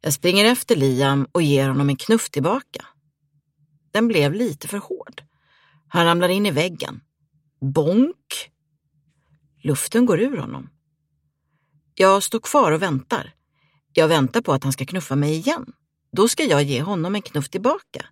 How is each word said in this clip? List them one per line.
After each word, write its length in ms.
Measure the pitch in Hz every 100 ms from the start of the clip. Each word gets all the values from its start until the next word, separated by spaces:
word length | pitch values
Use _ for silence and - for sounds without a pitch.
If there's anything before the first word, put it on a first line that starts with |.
Jag 120 | -
springer 320 | - 175 190
efter 320 | 214 247 - 202
Liam 500 | 135 127 139 139 139
och 100 | 180
ger 260 | 156 139 135
honom 200 | 135 139
en 80 | 135
knuff 340 | - 220 -
tillbaka. 560 | - 143 240 - - - _ _ _ _ _ _ _ _ _ _
Den 180 | 202 233
blev 260 | 196 143
lite 340 | 180 240 147 -
för 100 | 202
hård. 440 | - 370 - - _ _ _ _ _ _ _
Han 160 | 170
ramlar 240 | 170 170 175
in 180 | 185 208
i 40 |
väggen. 500 | 143 175 165 - - _ _ _ _ _ _
Bonk! 880 | 135 143 151 196 277 - _ - - _ _ _ _ _ _ _ _ _ _ _
Luften 440 | 139 135 - 226 247
går 140 | 175
ur 160 | 247 240
honom. 340 | - 67 - _ _ _ _ _ _ _ _ _ _ _ _
Jag 280 | - 190 196
står 180 | 196 226
kvar 320 | - 294 202
och 100 | 156
väntar. 520 | 185 135 - 233 - _ _ _ _ _ _
Jag 160 | - 160
väntar 320 | 160 131 233
på 120 | 233
att 120 | 156
han 80 | 139
ska 140 | 131 139
knuffa 300 | 185 - 135
mig 180 | 143
igen. 380 | 160 214 233 - - _ _ _
Då 160 | 170 220
ska 160 | -
jag 180 | 302 147
ge 200 | 143 127
honom 320 | 160 196 165
en 80 | 202
knuff 260 | - 147 139
tillbaka. 580 | 190 226 359 _ - -